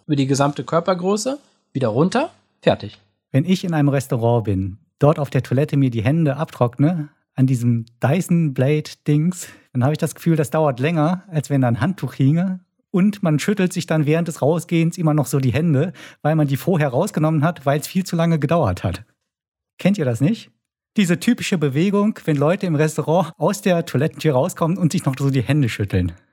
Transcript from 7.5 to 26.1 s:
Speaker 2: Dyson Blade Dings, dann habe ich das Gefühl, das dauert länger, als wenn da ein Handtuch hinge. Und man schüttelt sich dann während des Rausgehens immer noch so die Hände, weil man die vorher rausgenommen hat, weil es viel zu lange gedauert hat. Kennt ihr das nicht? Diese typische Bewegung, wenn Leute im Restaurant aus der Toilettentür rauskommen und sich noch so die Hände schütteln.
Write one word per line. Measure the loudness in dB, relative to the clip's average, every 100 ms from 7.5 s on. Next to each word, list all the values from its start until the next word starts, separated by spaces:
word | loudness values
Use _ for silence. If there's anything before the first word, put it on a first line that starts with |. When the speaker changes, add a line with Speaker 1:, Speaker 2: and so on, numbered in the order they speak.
| 2 0 0 -4 -2
Speaker 2:
Dyson | 0 0 2 0 0
Blade | 0 0 0 -4 -8 0
Dings, | 2 0 -4 -10 -20 _
dann | -2
habe | 0
ich | 0
das | -4 -4
Gefühl, | 0 0
das | 0
dauert | 0 0 0
länger, | -2 0 0 -2 -4
als | -6 -2
wenn | 0
da | 2
ein | 0
Handtuch | -2 -4 -6
hinge. | 0 2 2 0 -4 _ _ _
Und | 0 0 0
man | 0 0
schüttelt | 0 0 0
sich | -2 -2
dann | 0 2
während | 0 -2
des | -2
Rausgehens | 0 0 0 0 0 0
immer | 0
noch | 0 0
so | 0
die | 0
Hände, | 0 2 2 0 -4 -18 -6
weil | -2 0
man | 0
die | 0
vorher | 0 0 0
rausgenommen | 0 -2 0 0 2
hat, | 0 -2 -2
weil | -2
es | -2
viel | -4 -2
zu | 0
lange | 0 0
gedauert | 2 2 0 0
hat. | -4 -6 -10 _ _ _ _ _ _ -2
Kennt | 0 0
ihr | 0
das | 2
nicht? | 0 0 -8 _ _ _ _ 0
Diese | 0 2
typische | 0 0 0 0
Bewegung, | 0 0 2 2 0 -2 -2
wenn | 0
Leute | 2 0 0
im |
Restaurant | 0 0 0 0 0 0 -2
aus | -2 0
der | 0 0 0
Toilettentür | -2 -2 -2 0
rauskommen | 2 0 0 -2 0
und | 0
sich | 0 -2
noch | -2
so | 0
die | 0
Hände | 0 2 0
schütteln. | -2 -2 0 -2